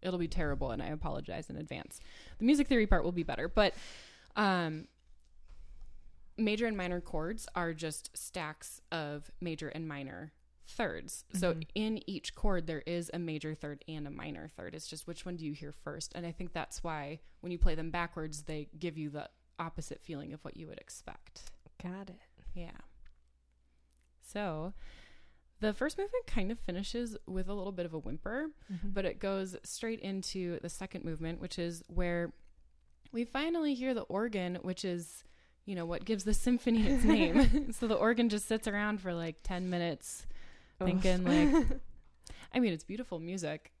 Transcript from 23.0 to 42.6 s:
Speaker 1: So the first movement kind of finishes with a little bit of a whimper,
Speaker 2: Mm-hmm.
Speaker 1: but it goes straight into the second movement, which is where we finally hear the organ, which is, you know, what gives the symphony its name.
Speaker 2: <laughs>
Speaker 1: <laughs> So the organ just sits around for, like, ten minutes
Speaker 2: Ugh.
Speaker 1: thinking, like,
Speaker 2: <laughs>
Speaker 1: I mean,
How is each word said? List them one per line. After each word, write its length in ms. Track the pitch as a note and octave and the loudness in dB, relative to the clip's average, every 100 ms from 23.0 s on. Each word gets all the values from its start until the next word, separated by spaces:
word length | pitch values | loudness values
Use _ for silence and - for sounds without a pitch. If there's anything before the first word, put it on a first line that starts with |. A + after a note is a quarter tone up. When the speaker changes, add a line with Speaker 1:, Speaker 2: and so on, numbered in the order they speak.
| - - _ _ _ _ _ _ _ _ _ _ | -20 -20 _ _ _ _ _ _ _ _ _ _
Speaker 1:
So 520 | - G3+ G3+ D#3 F3 - - - - - - - _ - | -8 -4 -2 -2 -6 -8 -12 -14 -20 -20 -20 -20 _ -2
the 120 | G#3+ | -2
first 240 | G#3 D4+ - | 0 -2 -2
movement 300 | G4+ B4 - | -2 -2 0
kind 240 | - G3 | 2 2
of 80 | A#3 | 0
finishes 580 | - F3 G3+ A#3 A#3+ G#3+ - | -2 -2 -2 -4 -4 -6 -6
with 200 | F#3 F#3+ | -2 -2
a 60 | |
little 160 | G3+ G3 | -2 -4
bit 160 | F3+ F3 | -4 -4
of 80 | |
a 40 | D#3+ | -6
whimper, 520 | - D3 G3+ B3 D#4 - - | -6 -6 -4 -4 -4 -8 -10
Speaker 2:
Mm-hmm. 160 | F3+ G3+ | -2 0
Speaker 1:
but 120 | G3 | 2
it 160 | F#3+ - | 0 -2
goes 360 | G3 G3 F#3+ F#3 | -2 -2 -4 -8
straight 380 | - - A3+ A3+ | -10 -6 -4 -4
into 580 | G3 G3 - F#3+ F3 E3+ | -4 -4 -4 -4 -4 -4
the 80 | E3+ | -6
second 360 | - F#3+ - | -8 -8 -6
movement, 360 | E3 D#3+ D#3+ E3+ | -6 -4 -4 -4
which 180 | F3 - | -6 -4
is 260 | E3+ E3 - | -4 -6 -2
where 460 | E3+ F3 F3 E3+ - - - - _ _ _ - | 0 2 2 -2 -6 -20 -20 -20 _ _ _ -6
we 120 | A#3 | -4
finally 500 | A#3+ C4+ D#4+ E4+ D4+ | -2 -2 0 2 2
hear 200 | B3+ C4 | 2 0
the 80 | A#3 | 0
organ, 540 | - F#3+ A#3 G#3 F3+ F3+ | 0 -2 0 0 -2 -2
which 220 | F3+ F3+ | -4 -4
is, 380 | F#3 F3 E3 - - - _ _ - | -2 -2 -6 -12 -18 -20 _ _ -8
you 100 | F3+ | -4
know, 100 | E3+ | -4
what 180 | F3 | -4
gives 200 | F#3 G#3+ | 0 0
the 100 | G3+ | 4
symphony 520 | G#3+ B3 A#3+ A#3+ A3+ A3 | 4 6 4 6 6 6
its 160 | C4+ | 8
name. 680 | B3+ G#3+ - C4 C4+ D4 C4 | 10 8 8 10 10 8 4
Speaker 2:
<laughs> 0 | - | 0
Speaker 1:
<laughs> 20 | |
So 80 | A3+ | 2
the 80 | |
organ 340 | A3 A3 A#3 A#3+ | 4 6 6 4
just 200 | G#3 - | 2 0
sits 180 | F#3 A3 | 0 0
around 340 | G3+ G#3 G#3 | 0 0 0
for, 120 | F#3 | -2
like, 220 | E3+ E3 D#3+ | -2 -4 -4
ten 260 | - F3+ F3+ | -4 -2 0
minutes 560 | F3 E3+ D3 - - - - - - - - | 0 0 -2 -6 -8 -6 -6 -8 -14 -16 0
Speaker 2:
Ugh. 80 | F#3 | 2
Speaker 1:
thinking, 340 | F#3 F#3+ F#3 | 6 6 6
like, 420 | F3+ D4+ D4 D#4 A#3 C4+ - - - | 8 8 10 8 6 2 -2 -12 -20
Speaker 2:
<laughs> 400 | - - - - | -20 -18 -16 -2
Speaker 1:
I 60 | |
mean, 140 | B3 | 2